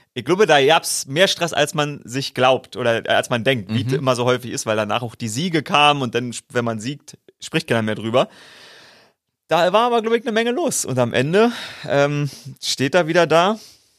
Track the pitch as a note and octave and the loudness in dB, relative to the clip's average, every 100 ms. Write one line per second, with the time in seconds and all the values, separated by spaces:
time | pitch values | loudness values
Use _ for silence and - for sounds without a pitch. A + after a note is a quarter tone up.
0 | _ - A#2 F#3 G#3+ D3 C#3 D#3+ - - | _ -10 -2 2 4 6 6 4 2 -6
1 | - C#3 G3 - E3+ - D3 D#3 D3 C#3+ | -4 0 0 0 -4 0 -2 -2 -4 -6
2 | - B2 C3+ - B2+ C3 - - A#2+ A2+ | -10 -8 -6 0 2 2 -2 -4 0 0
3 | - G#2+ - B2 A2+ C3 F#2 A2 A#2+ C#3+ | 2 0 0 0 0 -2 -2 -4 -2 -2
4 | C3 A#2+ B2 B2 B2 F#2 - G#2+ G#2+ A2 | 0 0 0 0 -2 -8 -2 -2 -2 -4
5 | B2 - A#2 G#2+ F3+ D#3+ A#2+ D3 D3 C#3+ | -4 -8 -8 -4 -2 -2 0 4 4 4
6 | C3 A#2 B2 A2+ - B2 A#2 A2 A2 D3 | 0 -4 -4 -8 -6 -4 -2 -4 -6 -10
7 | - - _ _ - D#3+ - A#2 G#2+ G#2+ | -14 -20 _ _ -6 -6 0 0 0 -4
8 | A2 A#2+ D#3 - - - - - - - | 0 2 0 -4 -20 -20 -20 -20 -20 -20
9 | _ _ _ _ _ D#3+ F3 G3+ A#3+ A#3 | _ _ _ _ _ 2 4 4 2 0
10 | A3 A#3 A#3+ G#3+ A#3 B3 D#4+ - - B2+ | 0 -2 0 -2 0 -2 -2 -4 -4 -2
11 | A#2+ G#2+ C3+ F3+ A#3 A#3 - - - C#3+ | 0 0 0 2 2 0 -10 -14 -4 0
12 | C#3+ D3 C#3+ - C3+ B2+ - - C3 F3+ | 2 0 -4 -6 -16 -12 -8 -4 0 0
13 | D#3+ E3+ E3+ D#3+ F3+ G#3+ - _ _ | 2 2 4 4 2 0 -8 _ _